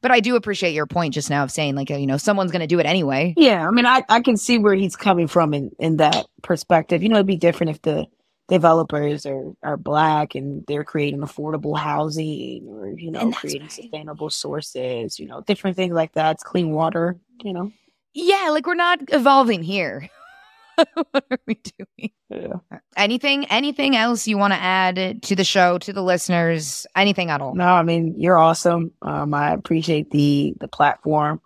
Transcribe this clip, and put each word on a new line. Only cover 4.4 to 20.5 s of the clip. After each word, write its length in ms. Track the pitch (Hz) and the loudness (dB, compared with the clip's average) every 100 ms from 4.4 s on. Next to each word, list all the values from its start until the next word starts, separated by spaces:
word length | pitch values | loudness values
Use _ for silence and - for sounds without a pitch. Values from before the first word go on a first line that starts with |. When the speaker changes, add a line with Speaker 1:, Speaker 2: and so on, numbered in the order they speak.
| - 240 | 2 2
Speaker 2:
where 160 | 208 190 | 4 2
he's 200 | 196 - | 0 -2
coming 320 | 202 180 160 | 0 2 2
from 260 | 175 160 | 2 2
in, 180 | 147 139 - | 0 -6 -4
in 200 | 165 156 | -2 2
that 280 | 151 170 - _ | 4 2 -4 _
perspective. 600 | - 175 - 170 - 170 | -4 -4 2 2 2 0
You 60 | 190 | 2
know, 80 | 220 | 2
it'd 100 | 196 | 2
be 80 | 180 | 2
different 360 | 170 165 165 | 2 2 -4
if 100 | 151 | -2
the 260 | - 151 151 _ _ _ _ | -4 -4 -6 _ _ _ _
developers 760 | - 165 165 151 147 147 147 143 | 4 6 4 2 -2 -2 -4 -6
are, 280 | 135 131 - | -8 -10 -12
are 140 | - 147 | -8 -8
Black 580 | - 151 156 151 151 139 | -4 0 2 0 -2 -6
and 300 | 139 143 - | -8 -10 -8
they're 160 | 147 | -8
creating 380 | 147 160 143 143 | -4 -4 -4 -4
affordable 560 | 147 - 151 156 147 147 | -10 -8 -6 -6 -4 -4
housing 880 | 151 147 156 151 156 147 127 123 - | -4 -4 -4 -4 -8 -8 -10 -14 -16
or, 220 | 107 98 | -16 -14
you 220 | 165 165 | -12 -12
know, 80 | 165 | -4
Speaker 1:
And 100 | 226 | -4
that's 80 | 233 | -4
Speaker 2:
creating 220 | - 139 | -10 -12
Speaker 1:
right. 100 | 151 | -14
Speaker 2:
sustainable 580 | - 233 156 151 151 156 | -20 -16 -16 -14 -12 -10
sources, 920 | - 147 147 147 131 127 120 113 - | -10 -8 -10 -10 -10 -8 -8 -10 -12
you 80 | 151 | -16
know, 140 | 135 | -16
different 360 | - 196 196 185 | -6 -4 -4 -4
things 160 | 185 | -4
like 200 | 170 160 | -2 -2
that. 180 | - 156 | -2 -2
It's 100 | 160 | -2
clean 280 | - 180 165 | -6 -4 -2
water, 460 | 156 160 165 170 175 _ _ | -2 -2 -2 -4 -6 _ _
you 120 | 208 | -10
know? 180 | 180 196 _ _ _ _ | -8 -10 _ _ _ _
Speaker 1:
Yeah, 360 | 277 339 392 359 | -4 2 4 4
like, 160 | 302 285 | -2 -2
we're 60 | |
not 260 | 349 349 359 269 | -2 0 0 0
evolving 540 | 294 254 277 247 196 | 2 4 4 4 0
here. 460 | 165 196 156 101 151 | -2 -4 -4 -6 -14
<laughs> 60 | _ - - - | _ -20 -20 -20